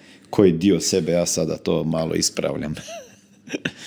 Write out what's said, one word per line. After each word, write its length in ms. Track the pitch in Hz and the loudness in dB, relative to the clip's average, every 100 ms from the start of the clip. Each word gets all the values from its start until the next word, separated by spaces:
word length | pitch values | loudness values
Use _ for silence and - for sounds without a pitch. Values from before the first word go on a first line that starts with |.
| - - - | -20 -20 -4
koji 220 | - 95 | 4 4
dio 280 | 82 98 85 | 6 4 2
sebe 320 | - 95 78 | 2 0 2
ja 140 | 87 87 | 0 0
sada 300 | - 80 78 | -2 -2 -4
to 280 | - 82 | -2 -2
malo 300 | 80 80 80 | 0 -2 -2
ispravljam. 600 | 82 - - 76 73 76 80 | -2 -2 -2 -4 -4 -6 -8
<laughs> 60 | - 659 494 - _ _ - - - - | -12 -14 -16 -20 _ _ -10 -8 -8 -10